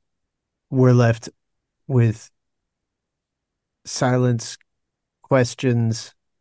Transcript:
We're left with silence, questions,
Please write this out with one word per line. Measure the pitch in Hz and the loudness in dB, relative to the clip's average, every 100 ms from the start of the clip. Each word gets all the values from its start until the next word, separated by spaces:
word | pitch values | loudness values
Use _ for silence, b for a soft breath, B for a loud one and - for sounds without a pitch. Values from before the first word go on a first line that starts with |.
| _ _ _ _ _ _ _ | _ _ _ _ _ _ _
We're | 131 127 | 2 4
left | 123 117 113 - - _ _ _ _ - | 4 2 0 -6 -20 _ _ _ _ -4
with | 131 117 107 - _ _ _ _ _ _ _ _ _ _ _ _ _ _ _ - | 0 0 -2 -12 _ _ _ _ _ _ _ _ _ _ _ _ _ _ _ -14
silence, | - 131 127 127 117 - - _ _ _ _ _ _ | -4 -2 0 0 -2 -6 -16 _ _ _ _ _ _
questions, | _ 135 123 - 131 120 113 110 - - _ _ | _ 0 0 -2 -2 0 0 -4 -8 -20 _ _